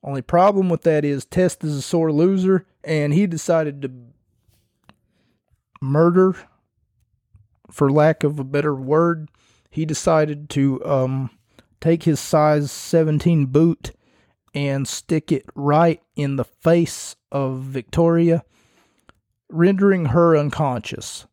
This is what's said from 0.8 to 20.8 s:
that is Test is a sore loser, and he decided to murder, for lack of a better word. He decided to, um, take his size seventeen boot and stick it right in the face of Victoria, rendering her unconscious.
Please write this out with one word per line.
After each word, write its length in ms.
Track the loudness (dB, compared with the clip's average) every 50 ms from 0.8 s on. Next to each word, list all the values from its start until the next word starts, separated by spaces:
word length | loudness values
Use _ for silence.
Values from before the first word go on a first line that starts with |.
| _
that 200 | 0 0 2 0
is 220 | -2 -4 -4 -6
Test 380 | _ -2 0 0 0 -2 _ -6
is 120 | -6 -6
a 60 | -6
sore 300 | -6 -2 -2 0 0 0
loser, 560 | 2 2 2 2 2 2 2 2 2 0 0 _ _ _ -8
and 300 | -4 -2 -2 0 2 2
he 120 | 2 2
decided 560 | 0 -2 -6 -2 0 0 0 0 -2 -6 -8
to 100 | -10 -12 -12 -12 -20 -20 _ _ _ _ _ _ _ _ _ _ _ _ _ _ _ _ _ _ _ _ _ _ _ _ _ _ _ _ _ _ _ _ _ -10
murder, 540 | -6 -2 2 4 4 4 6 4 4 4 2 -4 -12 _ _ _ _ _ _ _ _ _ _ _ _ _ _ _ _ _ _ -20 _ _ _ _ _ -20
for 200 | -4 0 0 2
lack 320 | 4 4 4 2 2 2 -2
of 160 | -2 -2 -4
a 40 | -8
better 320 | -4 -4 -4 -2 -2 -4
word. 540 | -6 -4 -2 0 2 2 2 0 -4 -8 -16 _ _ _ _ _ _ _ _
He 140 | _ -6 -6
decided 640 | -4 -6 -4 -2 0 2 2 0 0 -4 -10 -12 -6
to, 340 | -2 0 0 0 0 -2 -4
um, 460 | -4 -2 -2 -2 -2 -4 -6 -6 -8 _ _ _ _ _ _ _ _ _ _
take 220 | 0 0 0 0 0
his 160 | -2 -2 -2
size 520 | -4 -2 0 2 2 2 2 0 -2 -4
seventeen 760 | -8 -14 -10 0 0 2 2 2 0 0 2 2 2 2 0
boot 440 | 2 2 2 4 4 2 _ -8 -18 -18 _ _ _ _ _ _ _ _ _ _ _ _
and 340 | -6 -4 -4 -4 -4 -6
stick 440 | -6 -8 -12 -6 -4 -4 -4 0 -2
it 140 | -2 -2 -2 -10 _
right 460 | -4 0 2 4 4 4 2 2 -2 _ _ _
in 200 | -6 -4 -4 -2
the 80 | -4 -6
face 720 | _ _ _ 0 2 2 2 2 -2 -4 -12 -14 -16 -18 _ _ _
of 300 | -6 -4 -4 -4 -6 -8 -10
Victoria, 800 | -8 -10 -10 -10 _ 0 2 2 4 4 2 2 2 2 0 -2 _ _ _ _ _ _ _ _ _ _ _ _ _ _ _ _ _ _ _ _ _
rendering 580 | -2 2 2 2 2 2 2 2 2 2 0
her 300 | 0 2 2 4 4 4
unconscious. 880 | 2 2 -2 -2 -2 -2 -2 -2 -4